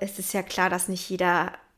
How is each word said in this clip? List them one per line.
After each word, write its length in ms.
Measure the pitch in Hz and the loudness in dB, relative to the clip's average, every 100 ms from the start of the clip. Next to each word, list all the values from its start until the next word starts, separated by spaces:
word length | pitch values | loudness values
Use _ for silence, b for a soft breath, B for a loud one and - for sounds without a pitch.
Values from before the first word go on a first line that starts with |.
es 180 | 196 - | -4 -6
ist 140 | 185 | -2
ja 100 | 202 | -2
klar, 280 | 185 - 185 | -2 2 2
dass 180 | 180 - | 2 -2
nicht 200 | 185 - | -4 -4
jeder 440 | 180 180 175 175 - _ | 0 4 4 2 -4 _